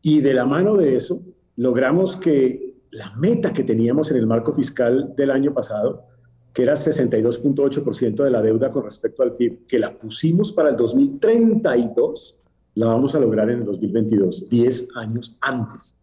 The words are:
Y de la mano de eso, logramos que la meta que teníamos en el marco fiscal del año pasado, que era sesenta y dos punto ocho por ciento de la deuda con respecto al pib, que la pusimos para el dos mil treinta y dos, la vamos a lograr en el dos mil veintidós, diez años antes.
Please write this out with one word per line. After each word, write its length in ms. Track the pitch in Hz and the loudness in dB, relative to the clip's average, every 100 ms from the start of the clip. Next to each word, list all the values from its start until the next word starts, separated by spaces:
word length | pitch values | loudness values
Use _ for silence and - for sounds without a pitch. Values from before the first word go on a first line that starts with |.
Y 200 | 160 151 | 4 4
de 120 | 139 | 4
la 140 | 127 123 | 2 2
mano 300 | 143 196 208 | 2 2 2
de 180 | 156 | 2
eso, 260 | 127 - 180 - - _ - | 2 -2 -10 -10 -20 _ -2
logramos 600 | 123 123 131 165 185 - | 0 2 2 2 0 -2
que 580 | 170 147 131 - - - _ | 0 2 2 -2 -12 -16 _
la 240 | - - 107 | -18 -14 -2
meta 360 | 175 233 165 | 0 2 0
que 100 | - | -2
teníamos 480 | 127 113 117 135 151 | -2 0 2 0 0
en 60 | 127 | 0
el 100 | 110 | 2
marco 260 | 117 117 | 0 0
fiscal 640 | - 127 - 120 127 - - | -2 -4 0 0 0 -2 -2
del 140 | 139 | 0
año 240 | 135 139 | 2 0
pasado, 480 | 131 - 104 113 - - _ _ _ _ | -2 -6 -4 -4 -4 -16 _ _ _ _
que 120 | - | -2
era 100 | 127 | 0
sesenta 420 | 147 151 143 123 113 | 0 -2 0 0 0
y 60 | |
dos 160 | 113 117 | 0 0
punto 240 | 147 139 | -2 0
ocho 220 | 139 139 | 0 -2
por 100 | 139 | -6
ciento 300 | 107 120 107 | -2 -4 0
de 60 | 139 | 0
la 100 | 120 | 2
deuda 300 | 110 113 131 | 2 2 0
con 100 | 135 | -2
respecto 400 | 104 - 113 - | -8 -6 -8 -2
al 140 | 123 117 | -2 0
pib, 280 | 120 - _ | -2 -2 _
que 100 | 123 | -2
la 180 | - - | -2 -6
pusimos 540 | 110 - 160 170 208 | -14 -4 0 2 0
para 200 | - 202 | 2 0
el 60 | 113 | 2
dos 200 | 117 240 | 0 2
mil 240 | 139 - | 2 2
treinta 560 | 220 233 226 - - 123 | 2 4 4 2 2 0
y 160 | 113 | 0
dos, 420 | 120 139 156 - _ _ _ _ | 0 -2 -4 -16 _ _ _ _
la 120 | - 113 | -2 0
vamos 280 | 113 135 | 2 0
a 60 | 151 | 2
lograr 300 | 117 107 107 | 0 2 0
en 100 | 120 | -2
el 40 | |
dos 160 | 107 92 | -4 -4
mil 120 | 104 | -2
veintidós, 560 | 113 107 110 92 85 - | -2 0 2 2 -2 -2
diez 400 | 120 123 120 - 123 | 2 2 0 -8 -10
años 400 | 110 117 120 _ | -8 -8 -10 _
antes. 560 | 135 127 107 - - _ | -6 -4 -6 -10 -20 _